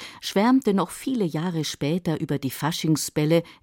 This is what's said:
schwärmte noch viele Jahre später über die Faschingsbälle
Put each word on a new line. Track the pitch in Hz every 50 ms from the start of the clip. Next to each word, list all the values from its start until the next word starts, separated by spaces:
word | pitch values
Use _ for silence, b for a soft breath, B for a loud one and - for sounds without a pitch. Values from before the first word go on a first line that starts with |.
| B B B B
schwärmte | - - - 190 214 240 262 262 - 214 190
noch | 196 180 -
viele | - - - 269 262 226 196
Jahre | 156 160 156 170 185 165 160 143
später | - - - 147 139 170 180 - 175 156 -
über | 160 - 147 135
die | - 131
Faschingsbälle | - - 143 151 170 - - 160 156 - - - - 156 151 151 170 165 165 B B B